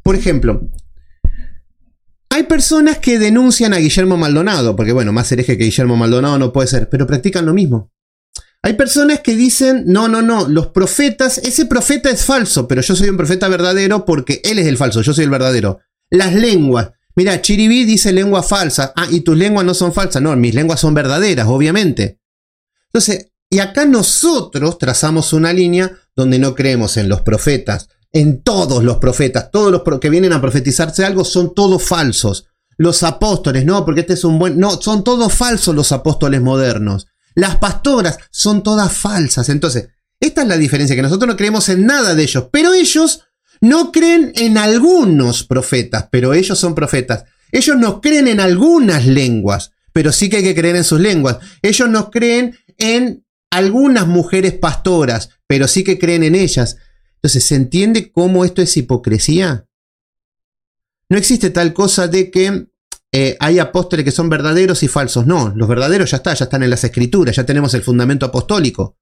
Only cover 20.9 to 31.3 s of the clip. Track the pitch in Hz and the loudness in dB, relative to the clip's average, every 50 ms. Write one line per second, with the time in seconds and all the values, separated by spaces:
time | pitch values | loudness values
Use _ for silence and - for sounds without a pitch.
20.9 | 151 151 139 131 139 165 202 208 175 127 110 110 127 135 151 156 165 214 208 170 | 2 0 0 -2 -2 0 0 0 0 0 0 0 2 2 2 0 0 0 0 -2
21.9 | - - 101 95 - _ _ _ _ _ _ _ _ _ _ _ _ _ _ _ | -2 -2 -6 -6 -6 _ _ _ _ _ _ _ _ _ _ _ _ _ _ _
22.9 | - 233 - 214 202 190 - _ _ _ _ _ 190 196 196 196 196 285 294 294 | -2 -2 0 0 -4 -6 -8 _ _ _ _ _ -2 -2 -2 -2 -2 0 2 4
23.9 | 262 226 - - - - - 339 330 254 - - - 143 143 160 170 - 131 127 | 2 2 2 0 -2 0 0 0 0 -2 -4 -6 -6 -4 -4 -4 -2 -2 -4 -2
24.9 | 131 - 156 156 160 165 151 - - 156 160 165 175 185 180 175 175 180 185 185 | -2 0 -2 0 0 0 -2 0 0 0 2 2 2 0 2 2 2 0 -2 -2
25.9 | 185 _ _ _ _ - 131 131 127 127 135 135 127 - 135 135 127 117 110 101 | -6 _ _ _ _ -2 0 2 2 2 0 0 -2 -2 -2 0 0 0 -2 -2
26.9 | - 113 101 95 101 92 - 113 107 107 - 151 143 127 - - 101 - - _ | -2 -2 0 0 0 0 0 0 -2 0 0 0 -2 -2 -2 -6 -6 -6 -8 _
27.9 | _ _ _ _ - 160 147 151 139 - - - 220 196 170 131 135 123 117 123 | _ _ _ _ 0 2 2 2 0 0 -2 -2 0 0 0 0 0 0 2 2
28.9 | 120 - 143 127 120 - 147 127 - 127 - - - 208 214 202 185 175 - - | 2 2 0 0 0 0 -2 -2 -2 -4 -6 -2 0 2 2 2 2 0 0 -2
29.9 | 151 127 - 151 151 175 190 180 165 143 131 131 117 143 127 139 123 - 165 156 | -4 -2 0 0 2 2 2 2 2 0 0 0 -2 0 0 0 -2 -2 -2 -2
30.9 | - - 190 196 196 190 180 - | -2 -2 -2 0 0 -2 -2 -2